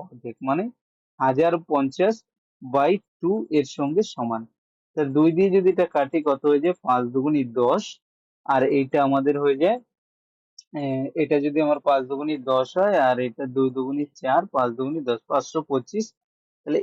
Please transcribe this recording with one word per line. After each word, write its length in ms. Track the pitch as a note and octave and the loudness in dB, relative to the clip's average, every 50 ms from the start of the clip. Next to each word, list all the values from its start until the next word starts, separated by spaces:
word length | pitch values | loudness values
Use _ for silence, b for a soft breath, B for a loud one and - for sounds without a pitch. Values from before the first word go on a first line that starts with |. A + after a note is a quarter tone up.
অর্ধেক, 340 | - - C#3 A#2+ - A#2+ A2+ - C3+ C3+ | -18 -18 -18 -16 -14 -14 -14 -8 -4 -4
মানে 160 | C#3 E3+ G#3+ B3 - _ _ _ _ _ _ _ _ - | -2 -2 -4 -6 -8 _ _ _ _ _ _ _ _ -2
হাজার 320 | C3+ C3+ C3 C#3+ E3 E3+ E3+ E3 E3 - | -2 0 2 2 2 2 0 -2 -2 -2
পঞ্চাশ 440 | D3+ C#3 C#3 C3+ - - F#3 G#3+ A3 - _ _ _ _ _ _ _ - C3+ B2+ B2+ | 0 0 0 0 0 0 0 0 0 -2 _ _ _ _ _ _ _ -20 -8 -2 0
by 180 | C#3 C#3 D#3+ G3+ G3+ _ _ _ - | 2 2 2 2 0 _ _ _ -4
two 180 | E3+ F3 G3+ A3 - - D#3 D3 | -2 -2 -2 -2 -2 0 0 0
এর 80 | C#3 - - | 0 0 -2
সঙ্গে 260 | - C#3 C#3 D#3+ G3 G#3+ - - | -4 -4 -2 0 0 -2 -2 -4
সমান। 280 | - A#2+ A#2 A2+ A2+ A2+ - _ _ _ _ _ _ _ _ - | -6 -4 -4 -4 -4 -6 -10 _ _ _ _ _ _ _ _ -4
তা 80 | D#3 D3 C3+ C3 | -4 -2 0 2
দুই 120 | D3+ D#3 E3 D#3+ | 4 4 4 4
দিয়ে 140 | F3 G3 G3 F3+ | 4 2 4 4
যদি 120 | G3 F3+ F#3+ F#3 | 4 4 4 4
এটা 120 | F#3 F3+ - - | 2 0 0 2
কাটি 240 | D3 C#3 C3+ - D#3+ D3+ D3+ | 0 0 0 -2 -2 0 0
কত 140 | C3+ C3 - D3 | 0 2 2 2
হয়ে 120 | D3 C#3+ D3+ | 2 4 2
যায়? 120 | F3+ F3 _ - | 0 -2 _ -2
পাঁচ 160 | - B2 B2 B2 A#2+ B2 | 0 0 0 0 -2 -2
দুগুণী 280 | C3+ C3 D3+ D3+ C#3+ B2+ A#2+ A2+ B2 | -2 0 0 0 0 -2 -2 -2 0
দশ, 200 | B2 B2+ D#3 G#3+ G#3+ - - _ _ _ _ _ _ _ _ _ - | 2 2 2 0 -2 -6 -16 _ _ _ _ _ _ _ _ _ -4
আর 180 | - C#3 C3 B2+ - D3 C#3 | -2 0 2 2 2 2 0
এইটা 200 | C3+ C3+ - D3 C#3 C3+ | 0 0 0 0 2 2
আমাদের 260 | C#3 C#3 C3+ D3 C#3+ C#3+ | 2 2 2 0 0 2
হয়ে 180 | C#3+ C#3+ C#3 C3+ | 2 0 2 2
যায়, 160 | E3 G3 A#3+ B3 - _ _ _ _ _ _ _ _ _ _ _ _ _ _ - - _ - D3 | 2 0 0 0 -6 _ _ _ _ _ _ _ _ _ _ _ _ _ _ -20 -20 _ -10 -6
এ, 20 | C#3+ C3+ C3+ C3 C3+ C3+ - E3+ | -4 -4 -4 -4 -6 -6 -4 -2
এটা 140 | D3+ C3+ D3+ C#3+ C#3+ | 0 0 0 0 0
যদি 140 | D3+ C#3+ D#3+ D3+ | 0 0 0 0
আমার 140 | D3 D3 C#3+ | 0 0 0
পাঁচ 220 | - D3 C#3 C3+ C3 B2+ | 0 0 0 0 0 -4
দুগুণী 260 | C#3 C3+ D3 D3+ D3+ C3+ B2 C3+ | -6 -6 -4 -6 -6 -4 -2 0
দশ 160 | C3 C3 C3 - - F3+ | 0 0 0 -2 0 0
হয়, 180 | G3 G#3 G3 D#3+ C3+ B2+ | 0 2 2 2 2 2
আর 80 | B2+ B2 B2+ | 2 0 -2
এটা 180 | B2 A#2 - C#3 C3 B2+ | -4 -4 -6 -8 -4 -2
দুই 120 | C3+ C3+ B2+ B2+ | 0 0 0 0
দুগুণী 280 | C3+ B2+ C3+ C#3+ D3 C#3+ - _ - | -4 -6 -4 -4 -6 -6 -8 _ -8
চার, 220 | - C3 C3+ E3 F#3 - - | -4 0 0 0 0 -2 -2
পাঁচ 140 | C3+ B2+ A#2+ A#2 B2 | -2 -2 -2 -2 -4
দুগুণী 220 | C3 C#3 D#3 E3 C#3 B2 | -6 -6 -6 -6 -4 -4
দশ, 100 | A#2 A2+ _ - | -4 -4 _ -4
পাঁচশো 300 | C#3+ C#3 B2 - - D#3+ D3 - | -2 -2 -2 -4 -6 -6 -4 -2
পঁচিশ। 340 | C#3 C3 B2+ - - G#3+ A3 - _ _ _ _ _ _ _ _ _ _ | -4 -4 -4 -4 -6 -6 -6 -6 _ _ _ _ _ _ _ _ _ _
তাহলে 160 | - D3 D3+ - | -6 -4 -2 0